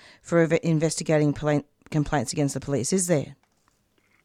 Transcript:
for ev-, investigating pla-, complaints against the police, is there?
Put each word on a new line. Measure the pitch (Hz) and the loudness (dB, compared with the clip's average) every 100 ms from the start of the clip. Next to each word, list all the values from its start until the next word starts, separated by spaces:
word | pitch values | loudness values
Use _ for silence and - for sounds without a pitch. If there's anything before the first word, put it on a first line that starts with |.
| - - | -20 -20
for | - 170 | -2 2
ev-, | 160 165 | 4 2
investigating | 170 156 156 - 160 156 151 | 2 0 0 -2 0 2 2
pla-, | 143 151 147 - _ - | 0 0 -2 -2 _ -6
complaints | 156 143 147 113 | -2 0 -2 -2
against | 143 139 135 | -2 -2 -2
the | |
police, | - 139 120 | -4 -4 0
is | 190 175 | 0 0
there? | 156 127 - _ _ _ _ _ _ _ _ | 0 -2 -12 _ _ _ _ _ _ _ _